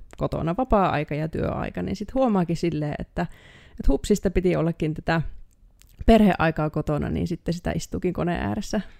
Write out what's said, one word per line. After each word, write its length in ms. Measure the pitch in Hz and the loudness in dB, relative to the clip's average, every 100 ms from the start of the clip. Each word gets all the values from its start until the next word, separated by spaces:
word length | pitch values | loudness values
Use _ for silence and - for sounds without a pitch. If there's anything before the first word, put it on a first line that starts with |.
| - - | -12 -6
kotona 380 | 143 147 156 185 | -4 -2 -2 -2
vapaa-aika 580 | 262 214 175 147 151 147 | 2 2 2 0 -2 -4
ja 120 | 160 | -4
työaika, 540 | - - - - 180 | -4 -4 -4 -6 -6
niin 140 | 185 190 | -6 -6
sit 180 | 208 | -4
huomaakin 440 | 262 254 202 170 170 | 0 2 2 0 0
silleen, 380 | 170 151 147 - | -2 -2 -4 -6
että, 220 | - - 175 - - - - | -8 -6 -6 -8 -20 -20 -18
että 160 | - - | 0 2
hupsista 420 | 269 - 202 196 | 4 2 2 2
piti 240 | 180 180 156 | 0 2 2
ollakin 380 | 165 165 156 | 0 0 -4
tätä 280 | 156 - 165 - - - - - _ - - - | -4 -2 0 -2 -8 -16 -20 -20 _ -20 0 6
perheaikaa 640 | 226 208 - 160 160 151 | 8 8 4 2 0 -2
kotona, 400 | 165 160 151 151 | -2 -2 -2 -2
niin 180 | 160 170 | -2 -2
sitten 260 | 170 - | -4 -4
sitä 180 | 170 - | -4 -2
istuukin 420 | 165 - 170 180 | -4 -4 -4 -2
koneen 260 | 175 165 170 | -2 -2 -2
ääressä 400 | 196 214 - 214 - | -2 -4 -4 -4 -6